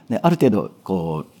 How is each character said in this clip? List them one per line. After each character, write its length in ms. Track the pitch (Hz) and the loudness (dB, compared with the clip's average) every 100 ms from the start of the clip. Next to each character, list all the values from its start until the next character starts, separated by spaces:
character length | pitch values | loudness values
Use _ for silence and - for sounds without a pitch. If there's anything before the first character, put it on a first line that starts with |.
| - | -8
ね、 100 | 117 | -2
あ 60 | 170 | 0
る 80 | 170 | 2
程 120 | 135 | 2
度、 220 | 101 60 - | 2 -2 -8
こ 420 | - 92 82 78 - _ | -4 -4 -2 -6 -8 _